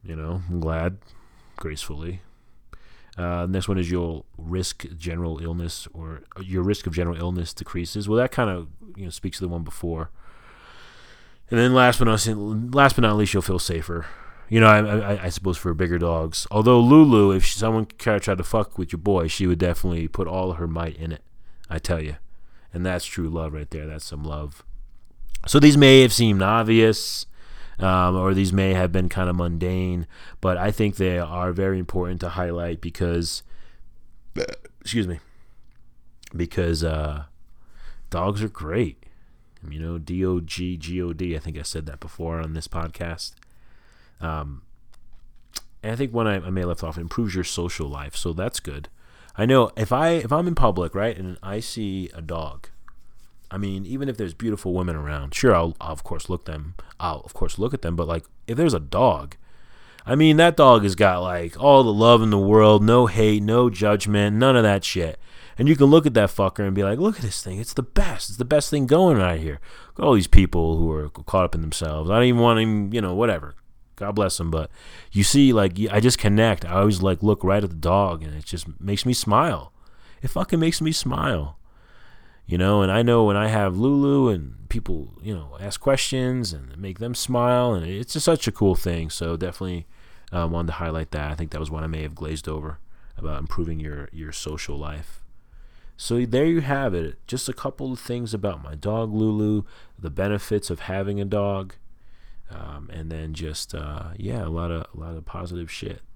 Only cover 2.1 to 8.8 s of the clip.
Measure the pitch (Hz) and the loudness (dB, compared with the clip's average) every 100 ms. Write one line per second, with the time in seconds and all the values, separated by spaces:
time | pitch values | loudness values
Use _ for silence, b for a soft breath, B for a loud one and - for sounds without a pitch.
2.1 | 92 - _ _ - - b b b b | -12 -14 _ _ -20 -20 b b b b
3.1 | - 87 87 87 95 92 95 85 90 85 | -10 -6 -4 -4 -4 -2 -2 -2 -2 -4
4.1 | 78 - - 80 92 90 - 85 85 82 | -8 -14 -16 -8 -6 -6 -8 -16 -12 -10
5.1 | 85 85 80 82 85 85 - - - 80 | -6 -6 -6 -8 -6 -8 -10 -16 -16 -16
6.1 | 78 - - 95 92 90 104 - 82 85 | -16 -18 -18 -6 -2 -2 -2 -4 -4 -4
7.1 | 82 87 90 85 - - 92 85 104 101 | -4 -4 -4 -6 -10 -10 -8 -8 -8 -2
8.1 | 107 127 - 113 90 80 76 | 0 0 -2 -2 -4 -10 -16